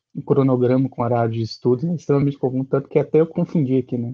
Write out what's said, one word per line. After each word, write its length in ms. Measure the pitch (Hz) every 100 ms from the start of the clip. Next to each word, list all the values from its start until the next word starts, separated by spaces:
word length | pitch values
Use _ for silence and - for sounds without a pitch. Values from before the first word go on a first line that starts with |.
| _ -
o 60 |
cronograma 680 | - 139 135 127 123 131 131
com 140 | -
horário 300 | 120 120 117
de 100 | 113
estudo 460 | 113 - 127 123 165
é 80 | 165
extremamente 420 | - 143 143 139
comum, 260 | 131 131
tanto 240 | 131 139 139
que 120 | 151
até 200 | 143 156
eu 80 | 165
confundi 500 | 175 170 175 131 131
aqui, 200 | 123 120
né? 160 | 120